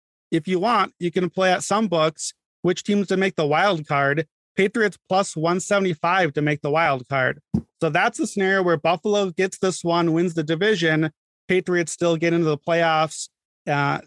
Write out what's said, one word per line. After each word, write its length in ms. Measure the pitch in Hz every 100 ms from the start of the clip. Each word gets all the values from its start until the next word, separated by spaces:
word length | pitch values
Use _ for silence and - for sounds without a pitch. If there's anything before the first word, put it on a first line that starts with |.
| _ _ _
if 160 | 165 170
you 140 | 180
want, 320 | 208 226 175 -
you 140 | 170
can 180 | 190 180
play 220 | - 185
at 120 | 180
some 260 | - 202 220
books 440 | 165 156 - - - _ _
which 240 | 175 185 -
teams 220 | 202 185
to 100 | 190
make 180 | 196 175
the 120 | 151
wild 380 | 156 202 170 147
card. 420 | 147 139 139 156 _ _ -
Patriots 420 | 196 233 208 - -
plus 300 | 185 196 160
one 240 | 160 185
seventy-five 720 | - 202 190 165 170 185 170
to 80 | 143
make 200 | 147 151
the 80 | 147
wild 380 | 151 165 135 127
card. 320 | 139 127 143 _ - - _
So 100 | 165
that's 300 | 160 220 -
a 80 | 262
scenario 340 | - 190 196
where 140 | 180 165
Buffalo 560 | 160 175 214 208 196
gets 260 | 170 190 -
this 240 | 190 175
one, 300 | 175 170 170
wins 220 | 160 180
the 100 | 165
division. 680 | 156 160 208 202 165 156 156 - _ _ -
Patriots 460 | 185 180 175 165
still 240 | - 170 165
get 160 | 170
into 120 | 170 160
the 120 | 147
playoffs. 720 | - 165 165 156 156 - - _ _ _ -
Uh, 340 | 143 143 143